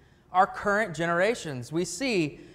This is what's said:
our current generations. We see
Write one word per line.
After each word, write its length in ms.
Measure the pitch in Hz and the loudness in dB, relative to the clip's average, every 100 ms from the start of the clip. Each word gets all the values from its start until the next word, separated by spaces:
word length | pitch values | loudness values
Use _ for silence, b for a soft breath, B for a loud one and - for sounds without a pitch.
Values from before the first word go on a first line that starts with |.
| b b b | b b b
our 160 | 185 190 | 2 2
current 480 | - 208 202 220 151 | 2 0 0 0 -2
generations. 760 | 170 170 202 - 160 131 120 | 0 2 2 0 -6 -8 -4
We 140 | 160 | -4
see 560 | 180 - 269 196 147 B B | -4 -2 0 0 0 B B